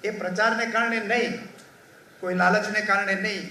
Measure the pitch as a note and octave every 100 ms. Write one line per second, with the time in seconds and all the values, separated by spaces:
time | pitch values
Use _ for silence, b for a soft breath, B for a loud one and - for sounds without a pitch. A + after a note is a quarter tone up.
0 | G3+ G#3 F3+ F#3 A3 A3+ A3+ A3+ A#3 A3+
1 | G#3 A#3+ A#3 - - - - - - -
2 | - - F3+ F3+ F3+ G#3 G3+ G#3+ G#3 G3
3 | G3 F#3+ G#3+ G3 -